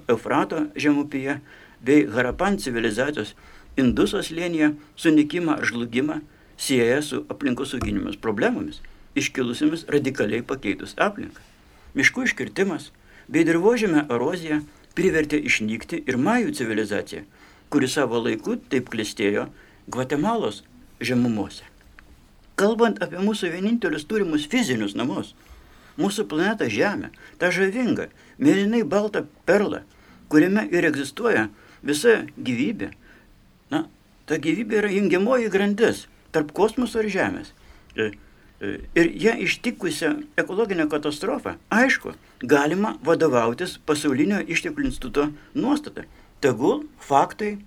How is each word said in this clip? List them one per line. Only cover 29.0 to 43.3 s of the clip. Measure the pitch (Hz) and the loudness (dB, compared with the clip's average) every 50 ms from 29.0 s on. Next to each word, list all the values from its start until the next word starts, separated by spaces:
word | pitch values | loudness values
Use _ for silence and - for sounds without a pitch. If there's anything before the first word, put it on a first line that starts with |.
| 214 214 - 170 151 - - - | 0 0 -2 -4 -6 -6 -12 -6
perlą, | _ - 180 202 202 151 87 - - - _ - - - - - - - | _ 4 4 4 4 2 -2 -6 -10 -16 _ -20 -20 -20 -20 -20 -6 4
kuriame | 147 151 165 185 196 220 214 | 6 6 6 6 4 2 2
ir | - 175 175 165 156 | 2 2 2 2 2
egzistuoja | 139 139 139 - - - 247 233 185 117 104 101 - - - - - - - | 0 0 -4 -6 -6 -2 0 2 2 2 0 0 -4 -14 -20 -20 -20 -10 -4
visa | 131 151 147 - 240 220 - - - - | -4 -2 2 4 4 4 4 2 -6 -12
gyvybė, | - 123 127 123 113 151 214 - - 101 - - - - - - - _ _ _ _ _ _ _ _ _ _ | -8 -4 -2 -2 0 0 -2 -2 -4 -8 -10 -10 -16 -20 -20 -20 -20 _ _ _ _ _ _ _ _ _ _
na, | 139 160 - - - _ _ _ _ _ _ - | -4 -4 -4 -6 -10 _ _ _ _ _ _ -4
ta | 151 160 | -4 -2
gyvybė | 143 165 160 202 240 208 220 208 | 0 0 0 0 -2 0 0 0
yra | 208 208 | 0 2
jungiamoji | 185 202 202 175 175 185 196 233 262 247 226 214 | 2 2 2 2 2 2 4 4 2 2 2 2
grandis | 190 190 202 202 202 202 233 151 104 - - - - _ _ - | 2 2 2 2 4 4 4 2 2 0 -6 -16 -20 _ _ -4
tarp | - 160 151 147 | -2 -2 -2 -2
kosmoso | - 170 196 220 220 254 247 - - 226 | 0 2 2 2 2 0 -4 -2 -2 -2
ir | 214 214 | -2 0
Žemės. | 185 185 135 98 90 90 - - - _ - - - - - - | 0 0 0 0 -2 -6 -10 -14 -20 _ -20 -20 -20 -20 -20 -10
E, | - 113 110 104 101 - - - - _ _ - _ _ | -4 -4 -4 -4 -4 -10 -18 -20 -20 _ _ -20 _ _
e, | 101 101 - - - - | -8 -8 -8 -8 -12 -2
ir | - 165 170 165 - | 2 2 2 2 2
ją | 170 180 226 233 247 | 0 0 0 0 2
ištikusią | 196 - - - - - - - 196 170 156 - 170 151 151 147 - - - | -2 -4 -4 -2 -4 -6 -6 -4 -4 -4 -4 -2 -2 -2 -2 -2 -6 -4 -2
ekologinę | - 165 - 185 196 233 202 190 170 156 151 | -2 -2 -2 -2 -2 -2 0 0 0 0 0
katastrofą, | 160 147 147 151 147 - - 226 269 247 - 92 87 - - | 0 -2 -2 -4 -4 -4 -4 -4 -4 -4 -4 -8 -10 -10 -6
aišku, | - 185 220 254 269 - - - - - - - _ - _ | -2 2 2 4 4 2 0 -2 -8 -12 -14 -20 _ -14 _
galima | - - 147 143 143 151 175 190 208 220 - - | 0 2 4 4 4 2 0 0 -2 -2 -4 -4
vadovautis | 127 151 165 151 160 151 | 0 0 2 4 4 4